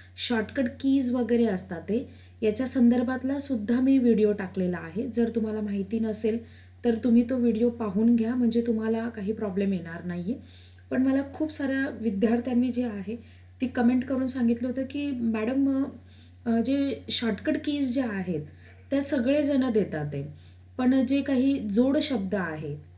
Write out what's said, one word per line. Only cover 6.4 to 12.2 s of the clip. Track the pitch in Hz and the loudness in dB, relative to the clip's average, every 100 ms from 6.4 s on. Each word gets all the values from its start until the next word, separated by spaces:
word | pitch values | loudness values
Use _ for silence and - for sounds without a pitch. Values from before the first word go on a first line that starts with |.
| - - - - | -6 -20 -20 -6
तर | 240 226 | -2 0
तुम्ही | 254 233 233 | 4 4 4
तो | 254 | 2
व्हिडिओ | 240 214 240 | 2 4 2
पाहून | 233 220 190 226 240 | 0 -2 2 4 4
घ्या, | 220 254 | 2 2
म्हणजे | 233 233 233 | 2 2 0
तुम्हाला | 220 220 226 233 | 0 0 -2 -4
काही | 226 196 | -6 -6
प्रॉब्लेम | 214 214 185 196 | -4 -4 -2 0
येणार | 185 165 165 175 | -2 -4 -10 -8
नाही | 175 | -6
आहे. | 175 262 - - - - - | -6 -8 -10 -20 -20 -20 -6
पण | 254 | 0
मला | 262 269 277 | 2 2 -2
खूप | - 311 | -4 -4
साऱ्या | - 277 269 277 - | -2 -2 -2 -2 -2
विद्यार्थ्यांनी | 220 196 | -4 0